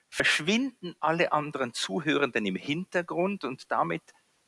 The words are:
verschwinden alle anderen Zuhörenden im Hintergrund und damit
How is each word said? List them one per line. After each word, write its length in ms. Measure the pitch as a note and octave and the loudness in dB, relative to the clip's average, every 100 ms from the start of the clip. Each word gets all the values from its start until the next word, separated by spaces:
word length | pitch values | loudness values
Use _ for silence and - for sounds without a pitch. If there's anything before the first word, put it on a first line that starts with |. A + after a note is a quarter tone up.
| _ | _
verschwinden 840 | - - - D3+ A3+ C4+ - F3 - | 0 2 2 2 2 0 -6 -12 -2
alle 320 | D#3 E3 E3+ | 0 2 2
anderen 420 | D3+ D3 C#3+ A#2+ | 2 0 -2 -4
Zuhörenden 720 | - - F#3+ D3+ C#3+ C#3 A2+ G2+ | -2 -2 0 2 2 2 2 0
im 120 | F#2 | -2
Hintergrund 880 | - D#3 F#3+ F3+ E3+ D#3+ F#3 G3+ - | -2 -4 -2 -4 -2 0 0 -2 -6
und 260 | C3 - | -8 -2
damit 320 | A#2 E3 E3 - _ _ _ | 0 0 -2 -8 _ _ _